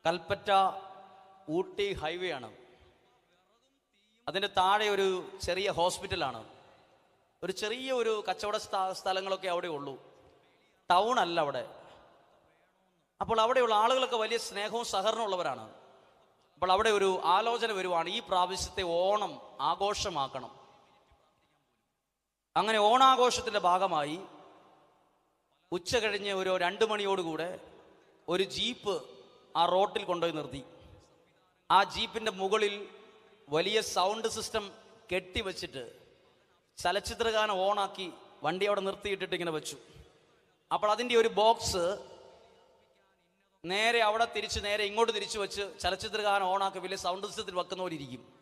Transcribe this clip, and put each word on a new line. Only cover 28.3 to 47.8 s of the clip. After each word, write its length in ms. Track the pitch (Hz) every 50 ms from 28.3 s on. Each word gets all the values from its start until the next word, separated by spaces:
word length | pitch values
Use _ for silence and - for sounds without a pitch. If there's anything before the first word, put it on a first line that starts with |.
| 170 180 196
ജീപ്പ് 520 | 190 135 175 202 226 247 - - 202 185 151 127 - - - - - - - - _ -
ആ 100 | 160 170
റോട്ടിൽ 380 | 175 180 185 202 202 202 214 202
കൊണ്ടുപോയി 320 | 175 175 170 170 170 156
നിർത്തി. 260 | 156 147 131 - 139 127 - - - - - - - - _ _ _ _ _ _ _ _ _ _ _ _ _
ആ 120 | 165 190 202
jeep-ിൻ്റെ 480 | 170 - 185 226 220 - 226 220 220
മുകളിൽ 560 | 196 185 190 196 208 214 214 202 202 202 196 - - - - - - - - - - _ - -
വലിയ 320 | 147 160 175 196 214 220
സൗണ്ട് 460 | 208 - - 190 180 190 214 226 220
സിസ്റ്റം 440 | 226 214 220 - - - 220 202 196 - - - - - - - - 175
കെട്ടിവെച്ചിട്ട് 760 | 185 180 185 185 240 214 190 180 - 180 170 - 135 120 107 - - - - _ _ _ _ _ _ _ _ _ _ _ _ _
ചലച്ചിത്രഗാനം 760 | - - 175 180 202 - - 233 196 233 226 220 214 214 214 202
ഓണാക്കി 600 | 185 185 196 208 208 196 190 196 196 190 170 143 - - - - - -
വണ്ടി 220 | 151 170 185 202
അവിടെ 160 | 202 202 196
നിർത്തിയിട്ടിട്ട് 540 | 190 196 196 196 - 208 196 190 185 170 180
ഇങ്ങനെ 160 | 170 175 170
വെച്ചു. 260 | 160 151 151 - 143 - - - - - - - _ _ _ _ _ _ _ _ _ _ _ _ 160
അപ്പോൾ 180 | 175 208 214
അതിൻ്റെ 240 | 214 220 240 247 240
ഒരു 120 | 226 226
ബോക്സ് 580 | 226 185 196 214 220 233 - - - - 180 170 175 208 202 - - - - - - - - - - _ _ _ _ _ _ _ _ _ _ _ _ _ _ _ _ _ _ _ _ _ _ -
നേരെ 340 | 165 190 208 220 233 233 233
അവിടെ 280 | 220 208 214 226 233 226 -
തിരിച്ച് 240 | 214 202 196 - 220 196
നേരെ 200 | 202 208 208 208
ഇങ്ങോട്ട് 300 | 196 208 220 233 214 208
തിരിച്ചു 260 | 208 202 - - 214
വെച്ച് 320 | 202 190 - 202 202 190 156 -
ചലച്ചിത്രഗാനം 680 | - 180 190 190 214 220 196 214 208 208 196 202 196
ഓണാക്കി 340 | 180 185 196 196 196 185 185
വലിയ 180 | 175 180 190
സൗണ്ട് 300 | 185 - 175 180 196 196
സിസ്റ്റത്തിൽ 280 | 196 - 214 208 190 180
വെക്കുന്ന 280 | 180 175 180 190 185